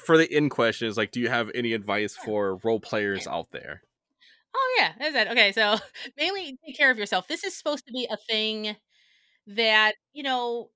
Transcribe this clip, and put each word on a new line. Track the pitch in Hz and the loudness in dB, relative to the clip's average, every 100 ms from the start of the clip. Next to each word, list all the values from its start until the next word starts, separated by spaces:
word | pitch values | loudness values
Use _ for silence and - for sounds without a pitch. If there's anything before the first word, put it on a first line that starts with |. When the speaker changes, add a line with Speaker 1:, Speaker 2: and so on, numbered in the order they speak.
Speaker 1:
for | - 160 | 4 6
the | 160 | 6
end | 147 147 | 4 2
question | - 117 - 113 | 2 2 2 -2
is, | 107 | -2
like, | 104 | -2
do | 120 | -2
you | 117 | 0
have | 123 107 | 0 -2
any | 123 117 | -2 -2
advice | 113 101 104 107 - | -2 0 0 0 -4
Speaker 2:
Sure. | - | -4
Speaker 1:
for | 107 98 95 | 0 0 0
role | 113 110 | 0 0
players | - 110 104 95 90 | 0 -2 0 -2 -4
Speaker 2:
Yeah. | |
Speaker 1:
out | 85 80 | -6 -6
there? | - 65 76 _ _ _ _ - _ _ | -12 -12 -14 _ _ _ _ -20 _ _
Speaker 2:
Oh, | - 523 508 | -2 0 2
yeah. | 180 175 | 0 0
As | 302 | -4
I | 277 | 0
said, | 202 | 0
okay, | 240 202 | 4 4
so | 208 208 208 - - | 4 2 2 -4 -16
<laughs> | 285 - | -12 -4
mainly | 330 392 330 262 | -4 -4 -8 -12
take | 320 262 | -10 0
care | 277 | 2
of | 233 | 2
yourself. | 208 185 - | 0 -2 -4
This | 320 | -8
is | 392 - | -8 -8
supposed | 302 294 - | -6 -6 -6
to | |
be | 247 240 | -8 -6
a | 214 | -6
thing | - 220 220 214 214 208 _ _ _ _ _ _ - | -4 -2 -2 -4 -6 -10 _ _ _ _ _ _ -10
that, | 202 226 214 214 214 _ | -2 4 6 4 0 _
you | 285 | -8
know, | 277 254 240 233 - | -4 -2 -2 -4 -8